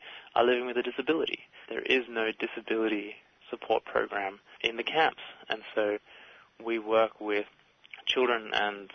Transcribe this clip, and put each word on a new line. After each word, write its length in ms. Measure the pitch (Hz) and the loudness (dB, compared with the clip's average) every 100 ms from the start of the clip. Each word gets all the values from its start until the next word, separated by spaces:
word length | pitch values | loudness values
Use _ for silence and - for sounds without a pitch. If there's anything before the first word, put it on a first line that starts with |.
| - - - | -8 -16 -2
are 100 | 113 | 4
living 220 | 120 123 123 | 4 4 0
with 100 | 120 | -2
a 60 | |
disability. 560 | 123 - 131 160 131 - - - - | -2 -4 0 0 0 -4 -12 -20 -10
There 140 | 123 | -6
is 220 | - 131 117 | 2 2 2
no 220 | 117 110 107 | -2 -2 -2
disability 760 | 113 - 110 110 110 104 104 - _ _ - | -4 -6 -2 0 2 0 -4 -12 _ _ -12
support 340 | 120 - 110 | -10 0 0
program 560 | - 117 107 101 98 101 _ - | 2 0 0 -2 -4 -6 _ -4
in 140 | - 117 | -2 -2
the 60 | |
camps, 380 | 120 147 156 - - - - | -2 2 2 0 -16 -16 -8
and 140 | 110 - | -8 -4
so 240 | - 104 104 _ - - - - _ | -2 0 -2 _ -20 -20 -20 -20 _
we 140 | 117 113 | -4 -4
work 420 | 107 110 110 - | 2 4 4 0
with 260 | 107 104 101 _ _ _ - - - | -2 -2 -2 _ _ _ -20 -14 -2
children 440 | - 127 117 107 | 2 4 2 0
and, 380 | 110 104 101 98 | 0 0 -4 -10